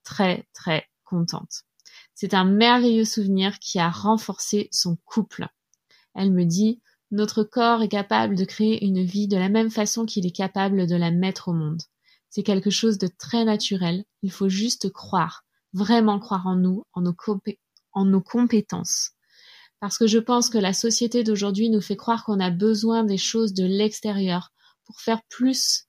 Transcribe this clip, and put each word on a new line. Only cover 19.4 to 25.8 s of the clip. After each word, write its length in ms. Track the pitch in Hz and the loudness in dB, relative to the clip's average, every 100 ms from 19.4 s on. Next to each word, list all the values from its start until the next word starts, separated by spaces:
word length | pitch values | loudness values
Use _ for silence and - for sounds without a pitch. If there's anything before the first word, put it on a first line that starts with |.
| - - - _ | -20 -20 -20 _
Parce 160 | 202 - | -10 0
que 100 | 226 | 2
je 120 | 226 | 4
pense 320 | 226 240 240 | 2 2 2
que 80 | 226 | 2
la 140 | 185 | 0
société 500 | 190 233 226 233 240 | 0 -2 0 0 0
d'aujourd'hui 480 | 220 208 202 196 226 | 0 0 0 0 2
nous 100 | 214 | 0
fait 160 | - 196 | -2 -6
croire 280 | - 226 | -2 -4
qu'on 160 | 220 202 | -2 0
a 100 | 180 | 0
besoin 540 | 175 214 214 220 226 | 2 2 2 2 2
des 140 | 220 190 | 0 0
choses 360 | - 226 220 | -2 0 0
de 100 | 190 | 0
l'extérieur 880 | 185 196 214 - 214 196 190 180 - _ _ _ | 0 2 0 -2 -4 -2 -2 -2 -6 _ _ _
pour 160 | - - | -20 -8
faire 220 | - 220 - | -4 -4 -6
plus 560 | - 254 262 - - | -2 0 0 0 -2